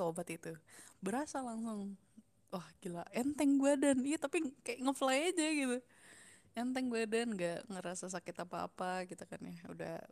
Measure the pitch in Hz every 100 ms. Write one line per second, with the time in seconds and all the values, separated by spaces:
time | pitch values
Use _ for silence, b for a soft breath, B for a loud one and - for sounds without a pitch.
0 | 170 165 170 165 165 160 - B B B
1 | 190 247 302 277 247 226 226 208 202 196
2 | _ - _ _ - 190 - - 185 170
3 | - - 269 285 285 277 277 285 285 262
4 | 269 320 277 349 285 - - 233 254 269
5 | 262 269 349 359 311 302 262 247 - B
6 | B B B B B 226 247 262 254 226
7 | 220 226 240 196 175 170 - 185 180 185
8 | 185 185 - 175 175 175 180 - 185 185
9 | 180 175 175 - 175 170 175 170 165 165
10 | -